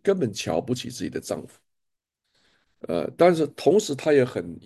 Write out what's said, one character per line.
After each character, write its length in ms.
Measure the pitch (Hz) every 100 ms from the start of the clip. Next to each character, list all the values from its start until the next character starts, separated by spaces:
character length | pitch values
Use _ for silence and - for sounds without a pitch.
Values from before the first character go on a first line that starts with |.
根 160 | - 190
本 140 | 127
瞧 280 | 110 - 82
不 140 | -
起 160 | 127 -
自 140 | -
己 60 | 87
的 100 | -
丈 260 | - 73 -
夫， 140 | _ _ _ _ _ _ _ _ _ _ _ _ _ -
呃， 200 | 85 69 -
但 180 | 170 165
是 100 | 143
同 300 | - - 196
时 160 | 208
她 180 | 135 156
也 120 | 143
很 340 | 123 104 87 82